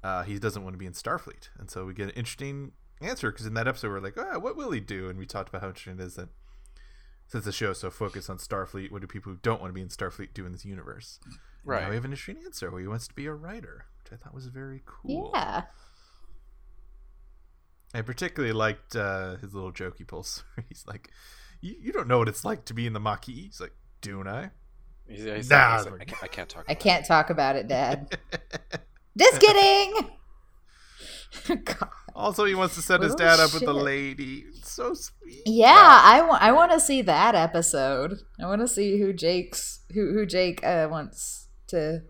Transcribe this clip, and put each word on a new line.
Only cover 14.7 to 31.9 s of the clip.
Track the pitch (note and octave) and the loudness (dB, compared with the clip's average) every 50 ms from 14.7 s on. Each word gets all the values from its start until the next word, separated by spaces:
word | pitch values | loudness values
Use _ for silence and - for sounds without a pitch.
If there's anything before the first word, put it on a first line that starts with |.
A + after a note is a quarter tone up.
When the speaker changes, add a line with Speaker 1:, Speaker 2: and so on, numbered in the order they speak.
| C3+ C3+ - | -18 -20 -20
Speaker 1:
cool. | - - - - C4 C#4 E4 G4 A4 - | -20 -20 -18 -12 -10 -10 -10 -10 -6 -6
Speaker 3:
Yeah. | - - - - - - - - - - - _ _ - _ _ - - - - - - - - - - - - - - - - - - - - - - - - - - - _ _ _ _ _ _ _ _ - | -6 -6 -4 -6 -8 -10 -10 -20 -20 -20 -20 _ _ -20 _ _ -20 -20 -20 -20 -20 -20 -20 -20 -20 -20 -20 -20 -20 -20 -20 -20 -20 -20 -20 -20 -20 -20 -20 -20 -20 -20 -20 _ _ _ _ _ _ _ _ -12
Speaker 1:
I | A#2 | -12
particularly | A2 A#2 B2 - F#3 F3 - - C#3 A#2 A2 | -10 -10 -10 -10 -10 -10 -6 -6 -6 -4 -4
liked, | A2 A2 A2 G#2 - - - - | -2 -2 -4 -4 -6 -14 -12 -10
uh, | A#2 G#2 G2 F#2+ F#2+ F#2+ F#2 F2+ | -8 -6 -6 -6 -8 -8 -10 -12
his | F2+ G2 G2 G2+ | -14 -16 -16 -14
little | G2 F#2+ F#2 | -14 -14 -12
joke | F2 - F#2 F2+ F2+ | -12 -12 -12 -14 -14
he | - E2+ | -16 -20
pulls. | - - D#2 - - - - - - - | -18 -16 -16 -14 -14 -14 -14 -16 -16 -16
<laughs> | - A#2+ - | -16 -16 -16
He's | - - - | -20 -20 -18
like, | - G2 A2 _ - - - - - - - - - - - | -18 -18 -18 _ -20 -20 -20 -20 -20 -20 -20 -20 -20 -20 -18
"You, | - F3 A3 - | -18 -18 -16 -12
you | - A#3+ G#4+ | -12 -8 -6
don't | G4 G3 | -6 0
know | A#2+ B2+ B2 | 2 2 2
what | A2+ | 2
it's | A2 G#2 - - | 0 -4 -6 -6
like | G3+ A3 - - | -6 -8 -8 -8
to | - A2+ | -12 -8
be | A#2 A#2 | -8 -6
in | A#2 A2 | -6 -6
the | G#2+ | -4
Maquis." | G#2+ G#2+ G#2 G2 - - B2 | -4 -4 -4 -4 -8 -16 -18
He's | A2+ - G2 - - | -18 -18 -18 -18 -16
like, | F#2 E2+ - - - - - - | -18 -18 -18 -20 -20 -20 -20 -18
"Don't | - - G2+ F#2+ F#2+ | -16 -14 -12 -12 -10
I?" | F#2+ G#2 B2+ E3 F#3+ - - - - - - - - - - - | -10 -10 -10 -12 -14 -18 -20 -20 -20 -20 -20 -20 -20 -20 -20 -20
Speaker 2:
He's, | - G#2+ G2+ G#2+ | -20 -18 -14 -10
he's | A2 G#2+ G#2+ A2 B2+ | -8 -8 -8 0 4
Speaker 1:
Nah. | C#3+ C#3+ C3 A#2+ A#2 | 6 6 6 6 2
Speaker 2:
like, | A2 G#2 | 0 -2
he's | G2 | -6
like, | F#2+ F2+ | -12 -16
"I | - | -16
can't, | - - - F#2 | -16 -14 -14 -14
I | |
can't | F2+ - - F2+ - | -14 -12 -12 -14 -14
talk | - E2+ E2 | -14 -18 -10
Speaker 3:
"I | - D3 | -10 -10
Speaker 2:
about | |
it." | - - | -2 0
Speaker 3:
can't | G#3 F3+ E3 C#3 | 0 0 0 0
talk | - F3 D#3 D#3 - | 2 2 2 2 2
about | E3+ D3+ C#3+ C3+ C#3 | -2 -2 -2 -2 -2
it, | C#3 G2+ | -4 -4
Dad." | A#2 C#3 B2 C#3 B2 C#3+ C#3 C#3+ - - - - - - - - - - - - | -4 -4 -2 -2 -2 -4 -6 -8 -12 -12 -14 -12 -12 -14 -14 -14 -12 -16 -16 -14
Speaker 1:
<laughs> | - - - - - - - _ _ _ | -12 -14 -14 -14 -16 -20 -20 _ _ _
Speaker 3:
Just | G#3 E4+ B4+ - - | 6 6 6 8 10
kidding! | - G#4+ G#4 G4+ G4 G4 G4 G4+ G4+ F#4+ G#4 A4 - - - - - - - - - - - - _ _ - - - - - - - - - - - - - - - | 8 8 8 8 6 6 6 4 2 0 -2 -4 -6 -6 -12 -20 -20 -20 -20 -20 -20 -20 -20 -20 _ _ -20 -20 -20 -20 -20 -20 -20 -18 -18 -18 -20 -18 -18 -16 -6
<laughs> | - F4+ - - | -6 -6 -4 -4
God. | - - - F#3+ - | -8 -8 -8 -8 -10